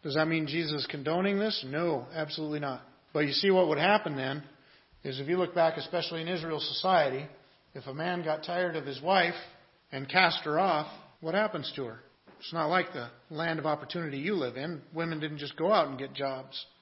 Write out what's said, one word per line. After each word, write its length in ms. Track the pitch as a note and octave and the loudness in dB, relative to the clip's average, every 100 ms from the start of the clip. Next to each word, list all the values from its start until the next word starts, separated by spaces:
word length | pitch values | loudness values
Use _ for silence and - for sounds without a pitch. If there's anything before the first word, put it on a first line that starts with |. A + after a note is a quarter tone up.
Does 140 | D#3 D3 | -2 0
that 120 | D#3 | 2
mean 200 | E3 D3+ | 2 0
Jesus 340 | D#3 D#3+ D3+ | -2 -2 -4
is 60 | C3 | -4
condoning 500 | D3+ C#3 E3+ G3 G3 | -4 -2 2 2 2
this? 260 | G#3+ G#3 C3 | 0 -2 -4
No, 400 | D3 E3+ C#3+ B2 | -2 0 -2 -4
absolutely 460 | D#3+ D#3 - D#3 D3+ | -6 -6 -4 -4 -4
not. 220 | C#3+ B2+ - _ _ | -4 -6 -12 _ _
But 140 | D3+ D3 | 0 2
you 60 | |
see 180 | C3+ G3+ | 4 4
what 160 | F#3 F3 | 6 6
would 100 | D#3 | 4
happen 380 | F3 G#3 F#3+ C#3 | 6 4 2 -4
then 280 | C3 D3 D3 - _ - _ _ | -4 -6 -10 -20 _ -20 _ _
is 160 | C#3+ C3 | -8 -6
if 80 | C#3 | -2
you 100 | F3+ | 0
look 160 | F3 | 2
back, 240 | F3+ E3 D#3+ | 4 4 2
especially 440 | - F3 D#3+ E3 | -4 -4 -2 -4
in 60 | E3 | -4
Israel 320 | F3+ D#3+ D#3 | -4 -2 -4
society, 640 | - - F#3 F#3 C#3+ C3 D3 - _ _ _ C#3+ | -2 -2 4 6 6 0 -6 -14 _ _ _ -14
if 100 | C3 | -10
a 80 | |
man 300 | C#3 E3 F3+ | -4 -2 -2
got 200 | D#3+ D#3 | -2 -2
tired 320 | D#3 F3 F3+ D#3+ | -2 -2 -2 -2
of 100 | C3+ | -6
his 140 | C3 | -6
wife 360 | D#3 F#3+ E3+ E3+ - - _ _ _ | 2 4 4 0 -12 -20 _ _ _
and 180 | C#3 C3+ | -8 2
cast 300 | F3+ F3+ E3 D#3 | 6 6 4 0
her 140 | D3+ | 2
off, 280 | F#3+ D#3 D3+ - - _ | 4 2 0 -10 -20 _
what 140 | D#3+ F#3 | -2 2
happens 360 | G#3+ F3+ C3 - | 2 -2 -6 -6
to 100 | B2 | -8
her? 140 | A2+ - _ - - | -8 -20 _ -20 -18
It's 140 | - | -8
not 140 | E3 D3+ | -2 2
like 260 | F3+ F3+ | 2 0
the 160 | C#3+ A#2+ - _ | -6 -10 -14 _
land 300 | D3+ E3 D#3+ | -4 -2 0
of 80 | D3+ | 0
opportunity 500 | D3+ C#3+ F3 D#3+ C#3 | -2 -2 -6 -4 -4
you 160 | D#3+ | -2
live 240 | G3+ B2+ A#2+ | 0 -2 -4
in. 240 | D3+ D#3+ - | -6 -8 -8
Women 280 | E3 E3 D#3+ | -6 -4 -4
didn't 180 | D#3 D3 | -4 -6
just 180 | C#3+ - | -10 -2
go 160 | E3 | 4
out 160 | G#3 D3 | 4 4
and 120 | C3 | -2
get 140 | C3+ | -8
jobs. 520 | C#3 C#3 C3 C3 - - _ | -4 -4 -4 -10 -14 -14 _